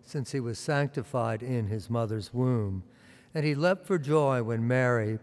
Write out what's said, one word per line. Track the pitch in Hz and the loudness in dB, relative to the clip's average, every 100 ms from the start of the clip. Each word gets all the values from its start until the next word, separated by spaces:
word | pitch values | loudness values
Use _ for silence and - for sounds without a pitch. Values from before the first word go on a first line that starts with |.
since | - 151 117 | -10 -8 -4
he | 139 | -4
was | 117 110 | -4 -4
sanctified | - 143 143 - 107 127 113 110 | -2 0 0 -2 -4 -2 0 -2
in | 123 123 104 | -2 -2 0
his | 110 95 | -2 -2
mother's | 117 110 110 95 | -2 0 -2 -4
womb, | 120 127 123 101 95 - - - - - | 0 2 2 0 -4 -8 -18 -20 -20 -10
and | 160 | -2
he | 151 | 0
leapt | 143 175 185 | 2 2 0
for | - 185 | 0 -2
joy | 135 156 139 131 | 2 4 4 2
when | 113 117 117 | 0 0 2
Mary, | 127 127 120 107 110 | 2 4 2 0 -4